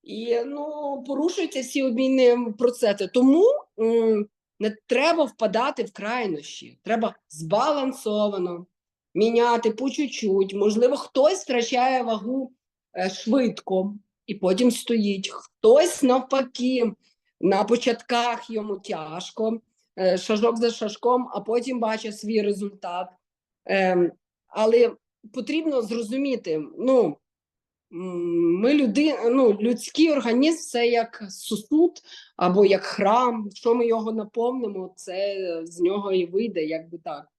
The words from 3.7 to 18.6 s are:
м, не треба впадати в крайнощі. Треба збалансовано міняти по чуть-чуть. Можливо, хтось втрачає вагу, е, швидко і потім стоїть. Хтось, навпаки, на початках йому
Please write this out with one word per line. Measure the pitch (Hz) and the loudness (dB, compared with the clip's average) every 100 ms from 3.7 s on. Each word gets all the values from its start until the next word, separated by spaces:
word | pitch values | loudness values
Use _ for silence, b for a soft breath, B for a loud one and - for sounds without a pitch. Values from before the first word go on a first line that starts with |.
| - | -2
м, | 226 233 226 214 208 _ _ _ | 2 4 4 2 -2 _ _ _
не | 214 214 _ | -4 -4 _
треба | 247 302 330 | 2 2 2
впадати | 269 - 214 220 269 285 | 0 -2 -2 0 -2 -4
в | 196 | -8
крайнощі. | - 202 247 208 147 147 - - _ | -6 -6 -4 -4 -6 -10 -18 -20 _
Треба | 185 220 220 - _ | -4 -2 -2 -6 _
збалансовано | 156 160 202 285 294 262 262 220 208 208 196 175 175 180 _ _ _ _ | -14 -2 0 2 0 -2 -4 -4 -2 -2 -2 -6 -8 -16 _ _ _ _
міняти | 175 226 233 240 233 226 | 0 2 4 2 2 0
по | 214 269 | -2 -4
чуть-чуть. | 262 285 - 214 196 190 | -2 -4 -4 0 0 0
Можливо, | 196 208 214 247 285 | 0 0 2 2 0
хтось | - 262 294 381 | -2 2 2 2
втрачає | - 240 233 247 254 262 | -2 -2 0 0 2 0
вагу, | 233 214 208 269 254 _ _ _ _ 175 | -2 -4 -4 -6 -6 _ _ _ _ -6
е, | 185 | -4
швидко | 190 220 269 240 - - 190 196 208 _ _ - | -4 0 2 2 -4 -4 -2 -2 -8 _ _ -12
і | |
потім | 208 185 196 247 | -2 0 4 2
стоїть. | 226 - 233 202 196 196 | 0 -2 0 0 -2 -6
Хтось, | - - _ 220 269 349 - | -12 -18 _ 6 6 6 2
навпаки, | 262 254 262 269 262 - 247 254 233 - _ _ _ _ | 2 2 2 -2 -2 -4 -2 0 -2 -4 _ _ _ _
на | 190 196 | 0 2
початках | 208 240 254 226 - 240 240 226 - | 2 0 0 -4 -4 -2 -2 -4 -8
йому | 226 | -8